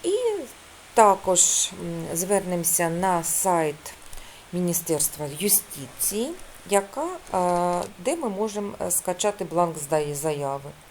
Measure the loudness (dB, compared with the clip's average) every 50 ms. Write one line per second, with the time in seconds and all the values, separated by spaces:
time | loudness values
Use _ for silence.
0 | -2 0 0 2 2 0 0 -2 -6 -10 -14 -18 -20 -20 -20 -20 -10 2 6 8
1 | 8 8 8 6 4 2 4 4 4 4 4 0 -2 -2 -4 -8 -8 -6 -6 -6
2 | -6 -4 -4 -2 0 2 2 2 2 0 -2 0 0 0 2 2 2 2 0 2
3 | 2 2 2 2 0 0 -2 0 2 2 4 4 2 0 -2 -6 -10 -16 -16 -16
4 | -16 -14 -14 -14 -14 -16 -18 -20 -14 -6 -4 0 0 0 0 0 0 0 0 0
5 | 0 -2 -2 -4 -8 -8 -4 -2 0 2 2 2 0 -2 -12 -12 -12 -12 -6 -4
6 | -4 -2 -2 -2 -2 -4 -6 -10 -12 -16 -18 -12 -4 2 2 2 2 0 -6 -6
7 | -4 -4 -6 -8 -8 -4 -2 0 2 2 2 2 2 2 0 -2 -4 -6 -8 -6
8 | -2 -2 -2 -2 -2 -4 -2 -2 -4 -4 -4 -4 -6 -6 -6 -4 -2 -2 -2 -2
9 | -2 -2 -2 0 0 -2 -2 -2 -4 -2 2 2 2 2 0 -4 -4 0 0 0
10 | 0 0 -4 -2 -2 -2 -2 -2 -2 -4 -4 -6 -8 -12 -16 -18 -20 -20